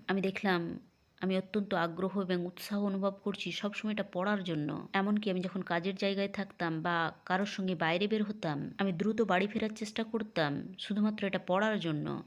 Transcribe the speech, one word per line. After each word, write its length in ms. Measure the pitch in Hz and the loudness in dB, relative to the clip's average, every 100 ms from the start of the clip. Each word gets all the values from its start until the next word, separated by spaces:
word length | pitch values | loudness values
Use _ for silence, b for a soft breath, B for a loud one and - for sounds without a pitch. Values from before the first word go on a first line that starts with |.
| - | -2
আমি 120 | 190 | 0
দেখলাম 600 | 190 190 202 175 170 - - _ _ _ | 0 0 0 0 -2 -6 -12 _ _ _
আমি 180 | 185 190 | 0 0
অত্যন্ত 360 | 190 214 202 | 0 -2 0
আগ্রহ 460 | 180 170 165 185 190 | 0 0 0 -2 0
এবং 260 | 185 180 175 | 0 0 -2
উৎসাহ 380 | - - 208 | -6 -4 0
অনুভব 360 | 202 196 196 196 | 0 0 0 0
করছি 280 | 202 202 175 | -4 -4 -4
সবসময় 420 | - 208 208 214 | -4 -4 -2 -2
এটা 80 | 214 | -2
পড়ার 420 | 196 180 196 208 | -2 -2 0 0
জন্য। 440 | 180 156 151 - - | 0 -2 -2 -4 -2
এমনকি 380 | 196 196 208 208 | 0 2 2 2
আমি 100 | 180 | 0
যখন 220 | 180 190 | -2 -4
কাজের 320 | 180 170 185 | -2 0 0
জায়গায় 340 | 190 196 196 202 | 0 0 2 0
থাকতাম 540 | 202 196 - 170 160 | -2 -6 -2 -2 0
বা 320 | 175 170 160 - | 0 2 0 -2
কারোর 220 | - 185 202 | 0 0 0
সঙ্গে 280 | - 185 | 0 0
বাইরে 320 | 165 165 175 208 | 2 2 2 2
বের 160 | 220 | 2
হতাম, 520 | 208 214 160 143 - - | 0 -2 -2 -2 -2 0
আমি 140 | 196 | 0
দ্রুত 300 | 165 202 220 | 2 2 2
বাড়ি 240 | 202 185 202 | 4 4 2
ফেরার 240 | 214 220 | 0 -4
চেষ্টা 340 | 214 214 - | -4 -6 -4
করতাম 680 | 220 226 214 - 147 143 - 185 | -2 -4 -2 0 2 0 -6 -10
শুধুমাত্র 480 | - 208 214 214 196 | -4 2 2 2 0
এটা 120 | 196 | 0
পড়ার 420 | 202 185 220 208 | 2 4 4 2
জন্য। 420 | 165 151 151 143 | 0 0 0 -4